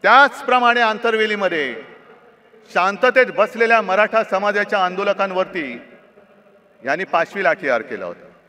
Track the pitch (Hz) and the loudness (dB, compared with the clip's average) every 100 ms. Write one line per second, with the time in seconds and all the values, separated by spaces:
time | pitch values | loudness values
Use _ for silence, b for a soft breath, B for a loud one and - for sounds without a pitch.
0 | 196 247 277 269 - 247 240 240 226 214 | 6 6 6 2 -2 2 2 2 0 0
1 | 226 220 214 208 190 165 135 110 - - | -2 0 -2 0 -2 -2 -6 -8 -16 -20
2 | - - _ _ _ _ _ 190 185 196 | -20 -20 _ _ _ _ _ -2 0 2
3 | 254 254 240 170 208 220 226 226 196 190 | 2 4 2 0 -2 0 2 2 2 0
4 | 214 220 220 190 208 208 202 208 185 185 | 2 0 -2 -2 0 -2 -2 0 -2 -2
5 | 202 196 196 185 185 185 139 120 - - | -4 -2 -2 -2 -4 -6 -10 -12 -18 -20
6 | _ _ _ _ _ _ _ _ 120 147 | _ _ _ _ _ _ _ _ -6 -4
7 | 185 175 165 196 185 156 147 120 110 107 | -2 -2 -2 -2 0 0 0 -2 -2 -10
8 | 90 87 - _ | -10 -12 -20 _